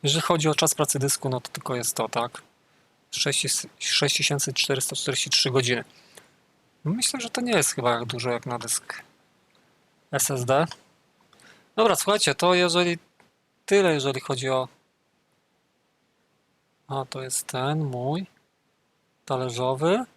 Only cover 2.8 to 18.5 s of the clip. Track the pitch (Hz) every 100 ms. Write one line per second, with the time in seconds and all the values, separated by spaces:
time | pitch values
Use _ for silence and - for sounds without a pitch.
2.8 | _ _ _ - - 135 135 - - _
3.8 | - - 143 - 147 143 - 135 - 135
4.8 | - - - 127 - - - 127 123 123
5.8 | 107 - _ - _ _ _ _ _ _
6.8 | 151 214 247 269 233 - 240 208 143 -
7.8 | 123 120 120 120 123 120 127 120 113 -
8.8 | - - - _ _ _ _ _ _ _
9.8 | _ _ _ 139 - 135 123 135 165 -
10.8 | _ _ _ _ _ _ - - _ -
11.8 | 226 180 - 208 - 139 175 180 180 170
12.8 | 175 170 _ _ _ _ _ _ - 202
13.8 | 190 151 135 135 - 135 131 131 127 _
14.8 | _ _ _ _ _ _ _ _ _ _
15.8 | _ _ _ _ _ _ _ _ _ _
16.8 | _ 139 131 139 131 - - 127 131 156
17.8 | 147 127 131 160 190 _ _